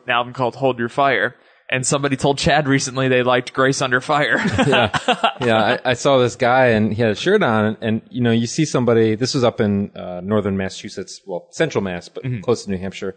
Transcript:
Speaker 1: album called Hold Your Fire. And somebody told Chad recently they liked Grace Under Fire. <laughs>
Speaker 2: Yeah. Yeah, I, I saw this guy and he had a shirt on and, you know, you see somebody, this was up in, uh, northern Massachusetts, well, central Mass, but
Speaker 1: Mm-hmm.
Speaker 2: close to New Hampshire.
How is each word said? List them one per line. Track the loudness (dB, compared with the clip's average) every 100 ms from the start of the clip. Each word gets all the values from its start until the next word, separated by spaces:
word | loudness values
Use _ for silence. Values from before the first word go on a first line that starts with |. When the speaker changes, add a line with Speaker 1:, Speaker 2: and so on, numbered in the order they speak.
| -2
Speaker 1:
album | -2 -2
called | -4 -4 0
Hold | -2 -2
Your | -4
Fire. | 0 2 2 -2 -6 _ _ -6
And | -4 -2
somebody | -2 -2 0
told | 0 0
Chad | 2 2 2
recently | 0 0 -2 2
they | 2
liked | 2 0 0
Grace | 0 0 0
Under | 0 0
Fire. | 0 0 0 0
<laughs> | 0 0 2
Speaker 2:
Yeah. | 2 2 -2 -2 0 -2 -2
Yeah, | 0 2 2 0
I, | -2
I |
saw | -2 2 4
this | 2 2
guy | 2 4 4
and | 4 2
he | 0
had | 0
a | 0
shirt | 0 2
on | 2 2 0 -2
and, | -4 -4 -4
you | -2
know, | 2
you | 2 0
see | -2 -2
somebody, | 0 2 4 4 2
this | -2
was | 0
up | 0 2
in, | 0 0 -2 -8
uh, | -12 -10
northern | -2 0 0 -2
Massachusetts, | -4 -8 -12 -12 -14 -16 -10
well, | -10 -8
central | -4 -2 -2
Mass, | -4 -6 -10
but | -10
Speaker 1:
Mm-hmm. | -8 -6
Speaker 2:
close | -2 -4 -4
to |
New | -6
Hampshire. | -8 -8 -10